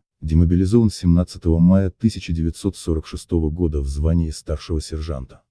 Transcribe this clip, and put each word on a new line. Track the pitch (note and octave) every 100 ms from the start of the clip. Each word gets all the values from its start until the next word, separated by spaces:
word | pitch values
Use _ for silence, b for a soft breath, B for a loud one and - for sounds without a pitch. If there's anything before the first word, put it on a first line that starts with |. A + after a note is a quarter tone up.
| _ _
Демобилизован | D2+ D#2 E2+ F2 F#2+ A#2+ A2+
семнадцатого | - F2+ E2+ F2 - E2+ E2
мая | F2 F#2+ F#2+
тысяча | - A2+ F#2+ -
девятьсот | E2 E2 - G2+ -
сорок | - D#2+ -
шестого | F2 - E2+ D#2
года | D#2+ E2+ D2+
в | C#2
звании | C#2+ D#2 E2+ D#2+
старшего | D2+ - D#2 - D#2
сержанта. | - D#2 D#2 C#2+ B1+ - _